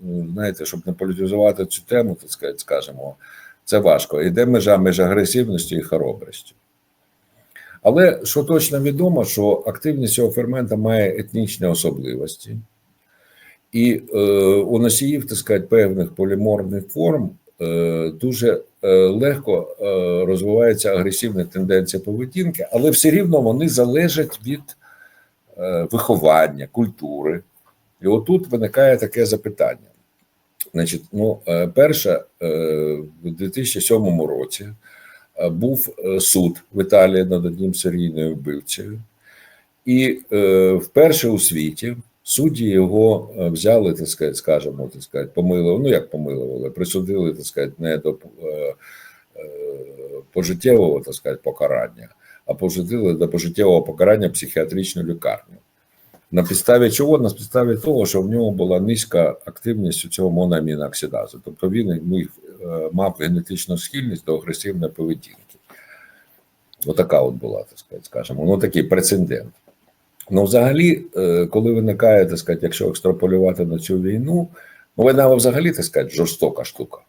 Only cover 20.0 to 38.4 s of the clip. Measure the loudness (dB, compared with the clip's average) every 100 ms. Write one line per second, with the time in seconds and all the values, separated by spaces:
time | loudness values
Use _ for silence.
20 | 0 0 0 0 0 4 4 2 0 0
21 | 0 -2 -4 -4 -4 -4 2 2 2 -4
22 | -6 -6 -6 -4 -4 -4 -4 0 2 4
23 | 4 4 4 2 2 2 0 2 2 2
24 | 0 0 -4 -6 -8 -10 -10 -20 _ -20
25 | -20 _ _ _ _ -10 -4 -2 -2 -2
26 | 0 2 4 4 4 0 -8 -4 -4 -4
27 | -10 -6 -4 -4 -8 _ _ _ _ _
28 | 0 0 2 0 0 -4 -2 4 4 4
29 | 0 -2 0 -2 -4 -2 -2 -2 _ _
30 | _ _ _ _ _ -14 -8 -4 -4 -6
31 | -8 -2 -2 -2 -2 -2 0 4 4 4
32 | 0 -2 -4 -10 -6 -4 -2 -2 -2 -4
33 | -8 -12 -12 -8 -6 -4 -4 -4 2 2
34 | 2 0 0 -4 -6 -10 -14 -18 _ -20
35 | -20 -20 _ -6 -4 0 0 0 -4 -6
36 | -4 0 0 2 2 -2 -6 -4 4 6
37 | 6 6 2 0 -2 -4 -4 -4 -2 -2
38 | -2 -2 -4 -4